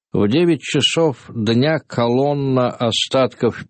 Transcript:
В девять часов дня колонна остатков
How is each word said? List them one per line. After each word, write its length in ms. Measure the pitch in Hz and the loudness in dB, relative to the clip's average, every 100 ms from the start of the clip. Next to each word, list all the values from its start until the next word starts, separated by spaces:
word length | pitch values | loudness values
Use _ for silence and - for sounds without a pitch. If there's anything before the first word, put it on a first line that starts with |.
| _ | _
В 160 | - 101 | -2 0
девять 340 | 139 175 151 | 2 2 0
часов 680 | - 151 - - 165 123 - | -2 -2 0 2 0 -2 -10
дня 460 | 117 107 117 143 160 | -6 0 2 2 0
колонна 840 | - - 120 123 143 143 139 127 123 | -4 -2 0 2 0 -2 0 0 0
остатков 960 | - 120 107 - 131 127 - 117 - - | -2 -2 -2 -2 0 0 0 -2 -2 -6